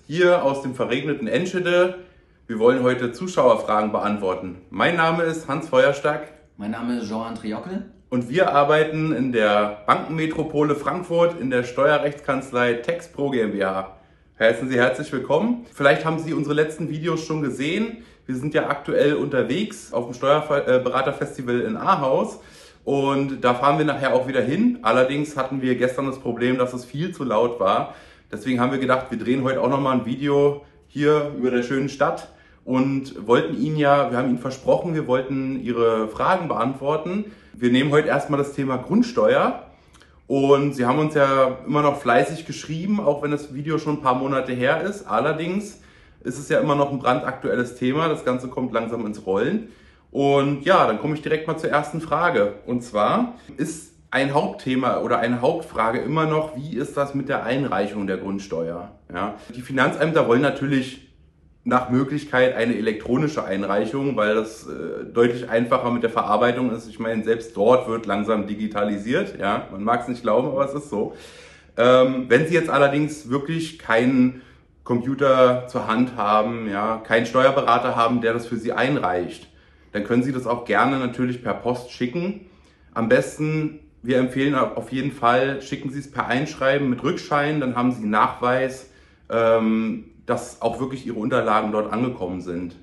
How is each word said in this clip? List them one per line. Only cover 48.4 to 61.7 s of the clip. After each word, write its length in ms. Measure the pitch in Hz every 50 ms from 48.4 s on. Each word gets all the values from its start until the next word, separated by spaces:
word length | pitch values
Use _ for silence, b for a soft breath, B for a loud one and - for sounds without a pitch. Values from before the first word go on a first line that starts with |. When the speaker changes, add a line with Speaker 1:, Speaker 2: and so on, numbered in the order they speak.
| 127
Speaker 1:
kommt 260 | 127 - 139 127 110
langsam 320 | 113 113 113 110 117 117 110
ins 200 | 104 104 - -
Rollen. 440 | 95 95 101 120 156 202 226 B B B B B B B B B _
Und 520 | - 143 139 139 139 139 139 143 143 131 -
ja, 220 | 175 190 170 135
dann 120 | 113 107 104
komme 160 | - 151 151
ich 60 | 151
direkt 260 | - 151 156 156 -
mal 120 | 165 156 -
zur 100 | - -
ersten 320 | 139 151 147 - - 160
Frage. 540 | - - 147 156 175 175 147 104 101 - - - -
Und 180 | 113 123 117
zwar 520 | - - 107 104 104 123 170 226 247 - B B B B - -
ist 340 | 156 165 - - - - _ _ _ _
ein 220 | 123 131 139 139
Hauptthema 680 | 143 156 202 190 - - - 131 131 127 127 117 98 -
oder 180 | 104 117 120 117
eine 240 | 113 120 123 117
Hauptfrage 560 | 123 147 165 165 - - - 117 110 113 120 -
immer 280 | - 127 156 160 156
noch, 300 | 156 151 156 156 156 -
wie 180 | 127 147 160 -
ist 200 | 120 147 - -
das 180 | 143 143 139 -
mit 140 | 139 135 139
der 160 | 131 117 -
Einreichung 640 | 113 131 139 139 - 90 98 104 104 107 107 98
der 100 | 95 95
Grundsteuer? 760 | 90 92 98 98 98 - - 82 82 82 82 87 87 87 - - _ _ -
Ja, 220 | 85 90 98 107 - - - - 110
die 60 | 127
Finanzämter 640 | 123 - 135 131 131 131 - - 151 165 160 151 127
wollen 140 | 110 117 131
natürlich 720 | 147 135 - - 139 143 139 131 120 - - - - - _ _ _ _ _ _ _ _ _ _ _
nach 260 | 120